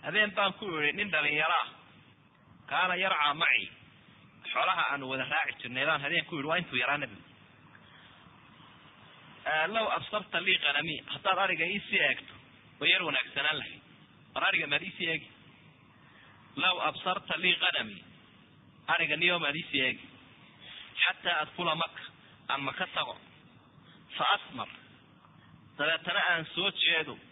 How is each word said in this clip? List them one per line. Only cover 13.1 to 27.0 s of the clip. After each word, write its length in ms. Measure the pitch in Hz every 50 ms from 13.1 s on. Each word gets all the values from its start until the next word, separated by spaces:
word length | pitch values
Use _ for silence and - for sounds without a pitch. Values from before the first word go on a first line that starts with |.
| 143 131 123 - - 139 139 151 156 147
lahayd. 240 | - - - - - - - - - - - - - - -
"War 100 | 131 160
ariga 220 | 185 196 180 160
maad 160 | 147 143 147 170
ii 120 | 190 - -
sii 100 | 185 165
eegi?" 200 | 160 160 - - - - - - - - - - - - - - - - - - - - - - - - - - -
"Law 200 | - 165 185 185 175 - 151
absarta 460 | - - - 185 185 196 196 - 175
lii 180 | 160 175 180 175 - 175
ghanamii." 420 | 180 170 147 120 110 101 87 - - - - - - - - - - - - - - - - -
"Ariga 300 | - 156 170 165 151 151
niyo 220 | 151 170 175 180 175
maad 180 | 160 143 143
ii 100 | 156 165 -
sii 100 | - 139
eegi?" 260 | 131 127 117 - - - - - - - - - - - - - - - - - - - - - -
"Xataa 380 | 175 190 - - 185 175 156
adkhula 340 | 151 - - - 180 170 156
Makka," 280 | 165 165 160 - - - - - - - - - - - -
aan 120 | 127 139 139
Maka 240 | 135 123 - -
tago. 300 | - - 170 151 127 98 - - - - - - - - - - - - - - - - - - - -
"Fa 80 | - 156 135 196
asmar," 340 | - - - - 127 107 - - - - - - - - - - - - - - - - - - - - - - -
dabeetana 420 | 143 156 165 160 160 175 175 202 175 175
aan 180 | 175 165 160
soo 240 | - - 160 185 196
jeedo. 480 | 185 - - 160 170 165